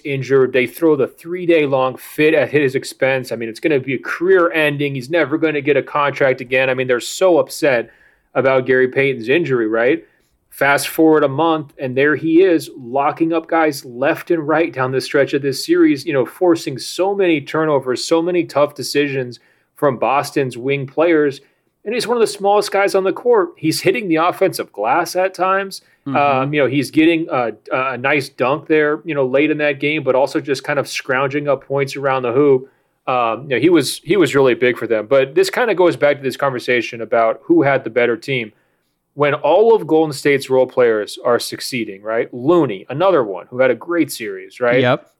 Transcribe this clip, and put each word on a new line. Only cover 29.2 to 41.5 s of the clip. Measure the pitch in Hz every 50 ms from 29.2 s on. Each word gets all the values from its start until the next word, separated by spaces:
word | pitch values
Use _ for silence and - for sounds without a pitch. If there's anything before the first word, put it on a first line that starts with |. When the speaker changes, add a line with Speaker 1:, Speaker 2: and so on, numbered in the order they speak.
| 135
Speaker 1:
late | 127 127 139 151 156
in | 156 151
that | 151 147 147 135
game, | 147 143 156 156 135
but | 131 123
also | 127 143 139 - 160
just | 139 147 139 127 -
kind | - 147 143
of | 127 -
scrounging | - - - - 131 127 139 139 135 147 147 147
up | 135 131 -
points | - 139 139 139 135 -
around | 143 135 139 131 131 127
the | 120 117
hoop. | 135 147 143 135 127 131 - _ _ _ _ _ _ -
Um, | - 123 123 120 113 110 113 156
you | 151 127
know, | 113
he | 131 175
was, | 175 160 131 - - -
he | - - 185
was | 202 170 131 135
really | 139 135 131 117
big | 113 127 123 120 -
for | 117
them. | 110 113 107 107
But | - 139 139 131 135 151
this | 170 196 190
kind | - - 247 226
of | 190
goes | 165 185 170 143
back | 120 143 143 147
to | 135 135
this | 131 117 -
conversation | 143 139 127 117 - - 123 120 110 - - 113 113
about | 104 - 117 113 113 110 - _
who | - 170 170 139
had | 139 135 131 131
the | 113
better | 107 123 120 120 117
team. | 110 - - 135 123 113 107 _ _ _ _ _ _ _ _ _ _ _ _ -
When | 143 147 143 139
all | 143 - 143 160 190 220 233 226
of | 208 170
Golden | 147 156 160 160 151 139
State's | 139 - 147 143 135 135 -
role | 131 131 127
players | 127 - 131 123 117 110 107 101 98 - - -
are | 127 120 110
succeeding, | - -